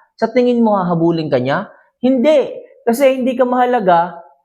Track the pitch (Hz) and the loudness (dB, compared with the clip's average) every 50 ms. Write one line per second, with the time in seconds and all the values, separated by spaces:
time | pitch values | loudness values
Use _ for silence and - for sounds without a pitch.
0 | _ _ _ _ 226 220 226 254 247 247 247 233 233 220 208 196 180 175 175 165 | _ _ _ _ -6 -2 0 0 0 2 2 2 2 2 2 0 0 -2 0 0
1 | 165 170 170 165 156 151 143 127 123 131 143 170 208 - - - _ _ _ _ | 0 0 0 0 -2 -2 -2 -2 0 0 -2 -4 -4 -8 -14 -20 _ _ _ _
2 | - 247 269 254 233 294 311 285 240 - - - - - - _ _ 233 233 233 | -2 0 0 2 2 2 2 2 0 -2 -6 -14 -16 -20 -20 _ _ -4 -2 2
3 | 285 262 262 262 247 262 254 262 262 247 247 254 247 247 247 247 208 185 175 170 | 2 0 2 0 -2 -4 0 0 -2 0 0 0 0 0 0 0 2 2 2 2
4 | 170 180 175 - - - - _ _ | 2 -2 -6 -14 -20 -20 -20 _ _